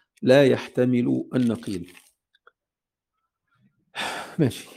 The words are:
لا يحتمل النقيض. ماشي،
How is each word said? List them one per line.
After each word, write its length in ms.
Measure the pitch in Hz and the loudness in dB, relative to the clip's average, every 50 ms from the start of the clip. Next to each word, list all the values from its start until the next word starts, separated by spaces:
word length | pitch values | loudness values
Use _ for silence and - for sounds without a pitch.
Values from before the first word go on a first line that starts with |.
| _ _ _ _ - | _ _ _ _ 2
لا 220 | 110 127 143 143 | 4 6 6 6
يحتمل 800 | 131 120 117 - - - - 123 127 123 123 120 139 131 127 127 - - | 6 4 0 -2 -6 -4 -2 0 0 0 0 0 -2 -2 -4 -4 -4 -4
النقيض. 500 | 127 123 117 110 - - 120 101 90 87 - - - _ _ _ _ _ _ _ _ _ _ _ _ _ _ _ _ _ _ _ _ _ _ _ _ _ _ _ _ _ _ _ _ _ _ _ _ _ _ - - - - - - - - - - | -2 -2 -2 -2 -4 -6 -8 -10 -10 -10 -14 -20 -20 _ _ _ _ _ _ _ _ _ _ _ _ _ _ _ _ _ _ _ _ _ _ _ _ _ _ _ _ _ _ _ _ _ _ _ _ _ _ -14 -12 -10 -10 -10 -12 -14 -10 -4 -2
ماشي، 300 | 160 123 - - - - - | 0 0 -2 -4 -12 -20 -20